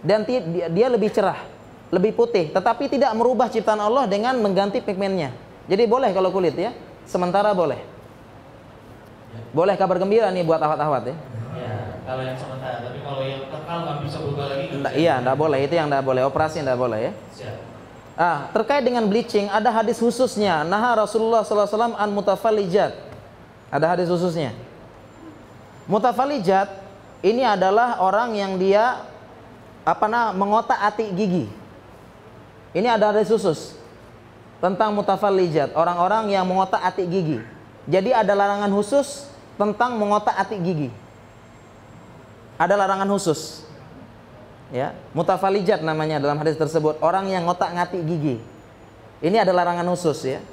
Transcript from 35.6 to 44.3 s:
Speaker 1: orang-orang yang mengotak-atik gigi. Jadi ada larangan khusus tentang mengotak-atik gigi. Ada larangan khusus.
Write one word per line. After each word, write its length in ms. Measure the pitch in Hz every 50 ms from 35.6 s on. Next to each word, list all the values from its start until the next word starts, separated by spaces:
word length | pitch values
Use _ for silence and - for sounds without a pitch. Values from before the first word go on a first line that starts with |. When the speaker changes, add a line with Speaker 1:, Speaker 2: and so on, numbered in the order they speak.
| 139 123 - 151
Speaker 1:
orang-orang 540 | 165 175 175 175 175 185 208 226 220 208 202
yang 80 | 190
mengotak-atik 640 | 185 185 180 190 190 185 - 208 165 185 180 202 185
gigi. 320 | 175 170 196 170 156 147 110 110 - - - - - - - -
Jadi 240 | - 151 190 190 240
ada 240 | 262 226 214 185 202
larangan 380 | 202 202 202 202 202 208 202 196
khusus 560 | 202 208 208 277 285 269 - - - - - - - - - -
tentang 400 | - 202 208 202 - 233 254 247
mengotak-atik 640 | 220 208 202 208 208 208 233 226 190 196 - 220 196
gigi. 320 | 170 175 180 151 147 120 107 104 - - - - - - - - - - - - - - - - - - - - - - - - - - - - - - - -
Ada 160 | 160 175 196
larangan 320 | 202 196 190 196 190 196 196 202
khusus. 480 | 196 - 170 151 - - - - - - - - - - - - - - - - - - -